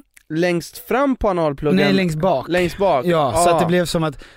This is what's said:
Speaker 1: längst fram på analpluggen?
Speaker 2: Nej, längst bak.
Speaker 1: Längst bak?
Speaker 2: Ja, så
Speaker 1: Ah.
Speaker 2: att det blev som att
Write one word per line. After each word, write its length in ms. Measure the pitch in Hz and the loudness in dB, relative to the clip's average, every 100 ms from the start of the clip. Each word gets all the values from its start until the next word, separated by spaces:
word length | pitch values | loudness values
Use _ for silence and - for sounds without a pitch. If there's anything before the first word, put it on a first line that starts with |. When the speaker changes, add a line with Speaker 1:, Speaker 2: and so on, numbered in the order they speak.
| - _ - | -20 _ -8
Speaker 1:
längst 500 | 156 180 175 - - | -2 0 -2 -4 -12
fram 380 | - 233 285 254 | -4 -2 0 0
på 120 | 220 | 0
analpluggen? 480 | 180 156 143 147 185 | 0 -2 -2 0 2
Speaker 2:
Nej, 160 | 196 | 2
längst 240 | 190 185 156 | 2 0 0
bak. 300 | 185 147 - | 0 0 0
Speaker 1:
Längst 300 | 175 175 - | -2 -2 0
bak? 280 | 196 143 165 | 0 2 2
Speaker 2:
Ja, 260 | 165 139 | 0 0
så 180 | 117 175 | 2 2
Speaker 1:
Ah. 40 | |
Speaker 2:
att 60 | 165 | 2
det 60 | 170 | 2
blev 180 | 180 170 | 0 0
som 180 | 175 | -2
att 200 | 160 143 - | -4 -6 -16